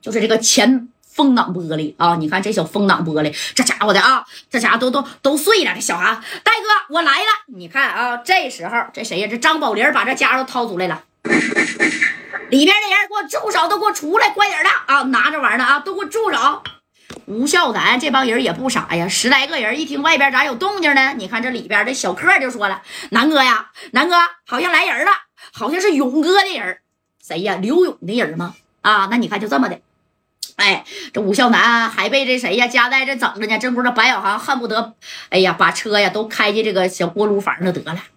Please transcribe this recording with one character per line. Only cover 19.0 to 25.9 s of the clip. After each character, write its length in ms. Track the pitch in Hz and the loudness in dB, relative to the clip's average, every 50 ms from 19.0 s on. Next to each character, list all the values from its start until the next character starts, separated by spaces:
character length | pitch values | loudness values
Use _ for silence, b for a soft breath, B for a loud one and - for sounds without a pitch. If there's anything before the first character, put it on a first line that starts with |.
| 170 190 | -2 -2
十 220 | 190 - - 240 | -2 -2 2 2
来 160 | 277 269 269 | 2 2 2
个 120 | 277 330 285 | 0 -4 -2
人 220 | 226 214 233 294 | -2 -2 -2 -4
一 60 | 320 | -6
听 160 | 254 277 277 | -6 -6 -2
外 160 | 277 320 330 285 | 2 2 2 4
边 140 | 277 277 | 2 2
咋 120 | 254 254 285 | 2 2 0
有 120 | 302 254 | 0 -2
动 260 | - 359 392 415 392 | -4 -4 -4 -2 0
静 120 | 339 302 285 | 0 2 2
呢？ 180 | 269 269 269 277 254 | 4 2 0 -2 -6
你 100 | 196 190 | -10 -6
看 140 | 240 226 | -6 -4
这 100 | 240 254 | -4 -4
里 160 | 254 226 - - | -6 -6 -6 -2
边 180 | 214 202 214 | -2 0 0
这 80 | 240 269 | 0 -4
小 180 | 262 - 190 | -4 -4 -4
克 160 | 180 - - 349 392 359 | -6 -2 2 2 2 2
就 100 | 269 254 | 2 -2
说 180 | 226 240 208 196 | -4 -4 -4 -4
了 140 | 190 190 B B B B B B | -4 -6 B B B B B B
：“南 180 | - 226 240 302 | 0 2 2 4
哥 120 | 320 285 | 4 4
呀， 280 | 262 254 233 185 - - B B B 320 | 4 4 2 0 -2 -8 B B B -4
南 180 | - 247 294 349 | -2 -2 0 2
哥， 60 | 349 349 339 339 - _ _ - | 4 2 2 2 0 _ _ -8
好 120 | - 247 | -6 -4
像 120 | 330 359 | -2 0
来 140 | 339 311 359 | 2 2 0
人 200 | - 269 233 294 | 0 -2 0 2
了， 60 | 392 - - - _ _ B B B B | 2 0 0 -2 _ _ B B B B
好 180 | - 226 226 | -8 -6 -4
像 80 | 302 359 | -2 0
是 120 | 370 415 | 0 2